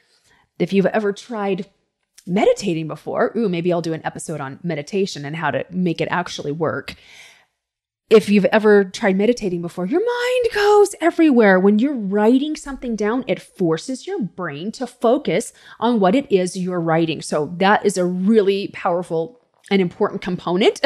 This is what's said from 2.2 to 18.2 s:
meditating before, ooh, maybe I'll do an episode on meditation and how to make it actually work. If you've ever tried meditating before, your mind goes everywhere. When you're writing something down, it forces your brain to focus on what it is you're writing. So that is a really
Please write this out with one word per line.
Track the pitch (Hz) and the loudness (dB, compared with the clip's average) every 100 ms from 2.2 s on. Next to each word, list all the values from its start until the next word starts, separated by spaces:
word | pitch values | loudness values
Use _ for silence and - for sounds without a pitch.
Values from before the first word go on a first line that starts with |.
| - | -4
meditating | 196 415 494 196 160 156 | 2 2 2 -2 -4 -6
before, | 151 - 131 240 | -10 -6 -2 -2
ooh, | 214 214 | -2 -2
maybe | 170 175 | -2 -2
I'll | 170 | -2
do | 165 | -2
an | 156 | -6
episode | 165 - - 151 | -8 -10 -10 -10
on | 135 139 | -10 -10
meditation | 170 147 147 196 196 147 | -8 -8 -6 -4 -4 -6
and | 143 | -10
how | 165 151 | -6 -4
to | - - | -4 -4
make | 180 180 160 | -2 -2 -2
it | 156 | -4
actually | 175 175 - 147 | -4 -6 -8 -8
work. | 156 147 117 - - - - - _ _ _ _ _ _ _ - | -4 -4 -4 -10 -16 -20 -20 -20 _ _ _ _ _ _ _ 4
If | 214 - | 4 6
you've | 202 185 | 4 4
ever | 214 214 208 | 4 6 6
tried | 190 - 208 190 | 4 0 0 2
meditating | 220 240 202 175 | 2 0 -2 -4
before, | 170 - 180 | -6 -6 -2
your | 330 | 0
mind | 466 480 494 508 453 | 0 -2 -2 0 0
goes | 415 415 415 403 - | 2 4 6 4 2
everywhere. | 330 330 320 240 202 185 | 0 4 4 6 6 6
When | 196 214 | 4 4
you're | 277 | 2
writing | 262 196 202 220 262 302 302 | -2 -4 0 4 2 0 -6
something | 285 262 247 | -10 -10 -8
down, | 214 208 254 208 | -4 -2 -2 -4
it | 180 | -6
forces | - - 170 160 - 254 - | -8 -4 -2 -2 -4 -10 -8
your | 392 | -6
brain | 190 - 175 143 196 | -8 -8 -10 -8 -10
to | - 254 | -10 -12
focus | - 226 285 208 170 - - - - | -2 0 2 0 -2 -4 -12 -20 -4
on | 233 233 | -2 2
what | 185 | 2
it | 262 277 | 2 2
is | 196 180 190 | 0 0 -4
you're | 180 180 | -4 -4
writing. | 160 160 160 143 | 0 0 0 -4
So | - 156 147 175 | -6 -4 -4 0
that | 190 208 180 | 2 4 2
is | 180 | 0
a | |
really | 180 180 | -2 0